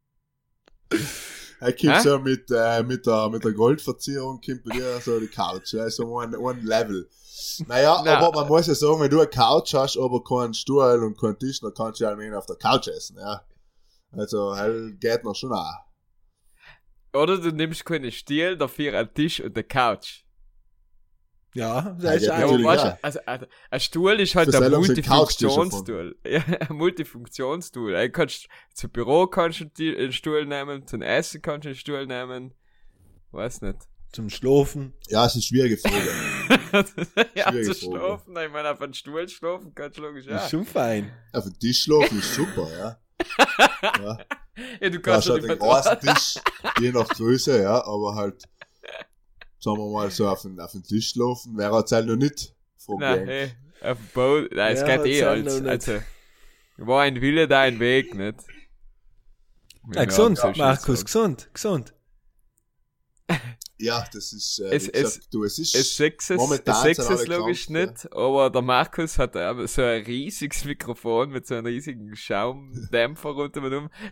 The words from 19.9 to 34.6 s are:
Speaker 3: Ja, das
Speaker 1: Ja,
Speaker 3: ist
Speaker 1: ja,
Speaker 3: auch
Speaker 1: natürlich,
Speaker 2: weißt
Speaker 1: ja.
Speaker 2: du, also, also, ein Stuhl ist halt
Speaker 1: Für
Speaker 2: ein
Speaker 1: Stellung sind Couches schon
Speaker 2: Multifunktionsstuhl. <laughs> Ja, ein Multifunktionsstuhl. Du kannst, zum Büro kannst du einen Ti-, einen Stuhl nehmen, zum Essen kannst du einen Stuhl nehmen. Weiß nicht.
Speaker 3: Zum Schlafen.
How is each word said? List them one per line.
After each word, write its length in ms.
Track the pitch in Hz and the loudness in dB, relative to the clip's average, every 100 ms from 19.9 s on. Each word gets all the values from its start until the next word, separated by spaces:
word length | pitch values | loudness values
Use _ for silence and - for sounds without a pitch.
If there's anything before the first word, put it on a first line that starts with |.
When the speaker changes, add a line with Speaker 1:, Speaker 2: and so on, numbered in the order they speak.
| - - - _ _ - _ _ _ _ _ _ _ _ _ _ | 0 -8 -18 _ _ -20 _ _ _ _ _ _ _ _ _ _
Speaker 3:
Ja, 420 | - 113 117 196 175 | -8 -4 -4 -4 -4
das 60 | |
Speaker 1:
Ja, 100 | 170 160 | 0 2
Speaker 3:
ist 120 | - | 2
Speaker 1:
ja, 80 | - | 2
Speaker 3:
auch 40 | |
Speaker 1:
natürlich, 240 | 139 127 120 | 4 6 6
Speaker 2:
weißt 180 | 156 | 4
Speaker 1:
ja. 80 | 120 | 4
Speaker 2:
du, 80 | 87 | 0
also, 180 | 147 - - | -6 -6 -8
also, 200 | 127 - _ - | -10 -12 _ -8
ein 80 | 127 | -6
Stuhl 400 | - 165 185 214 | -4 2 2 4
ist 160 | 196 180 | 4 4
halt 140 | 160 | 6
Speaker 1:
Für 80 | 143 | 6
Speaker 2:
ein 60 | |
Speaker 1:
Stellung 200 | 131 151 | 6 6
sind 220 | 185 127 131 | 6 4 6
Couches 320 | 135 156 - | 6 6 4
schon 300 | 135 139 180 | 2 4 2
Speaker 2:
Multifunktionsstuhl. 480 | 196 190 98 87 - | -2 -6 -8 -8 -10
<laughs> 60 | - | -2
Ja, 160 | 147 151 180 160 | -2 0 -4 -4
ein 60 | 147 | -2
Multifunktionsstuhl. 1160 | 175 180 151 120 120 - 131 170 - 127 110 | -2 -2 -12 -12 -16 -8 -6 -6 -10 -8 -4
Du 160 | 90 120 | -2 -2
kannst, 380 | - 147 - - - _ | 0 -2 -4 -16 -20 _
zum 160 | - - | -12 -10
Büro 360 | 120 117 156 185 | -6 2 4 4
kannst 340 | 185 170 160 | 2 -2 -2
du 20 | |
einen 100 | 156 | -12
Ti-, 220 | - 160 - | -6 -4 -2
einen 140 | 131 | -4
Stuhl 340 | 127 160 151 143 | -4 -2 -2 -2
nehmen, 400 | 143 143 139 135 | -6 -8 -10 -10
zum 160 | 113 | -8
Essen 400 | 80 127 165 156 | -2 -2 -2 -8
kannst 220 | - 147 | -8 -8
du 60 | 151 | -10
einen 80 | 135 | -14
Stuhl 280 | - 139 135 | -8 -8 -6
nehmen. 460 | 123 127 127 127 _ _ _ - _ _ _ _ | -8 -8 -12 -14 _ _ _ -20 _ _ _ _
Weiß 300 | - 117 - | -10 -10 -6
nicht. 160 | 104 - - - - | -8 -8 -12 -20 -16
Speaker 3:
Zum 180 | - 107 | -10 -10
Schlafen. 640 | - 127 143 | -4 4 4